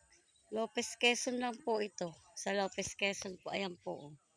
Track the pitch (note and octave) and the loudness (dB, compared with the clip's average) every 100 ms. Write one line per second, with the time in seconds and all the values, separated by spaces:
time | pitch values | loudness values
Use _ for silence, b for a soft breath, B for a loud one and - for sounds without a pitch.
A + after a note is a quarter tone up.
0 | _ - _ _ - G#3+ A3+ A#3+ A#3 - | _ -20 _ _ -6 -2 -2 -2 -4 4
1 | A#3+ A#3+ C4 B3 B3 A3+ - G#3+ G#3 - | 6 6 2 0 -2 -2 0 2 0 -2
2 | F3 D#3+ - - G3 G3+ F#3+ - F#3+ - | -6 -6 -16 -6 0 2 2 0 -4 0
3 | G3+ F#3+ G3 F3+ - F#3+ G3 F3 F#3 E3+ | 0 0 -6 -8 -4 -2 -2 -4 -8 -8
4 | D3 D3+ _ | -10 -16 _